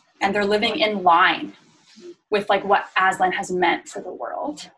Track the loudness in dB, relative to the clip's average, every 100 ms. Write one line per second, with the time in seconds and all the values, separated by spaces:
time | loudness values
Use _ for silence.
0 | _ _ -2 0 0 2 0 0 -2 2
1 | 4 6 4 0 -6 -14 _ _ _ -20
2 | -20 -20 _ -2 2 0 2 0 0 0
3 | 0 2 0 0 -4 0 0 0 -6 -14
4 | -12 -10 -8 -6 -8 -8 -16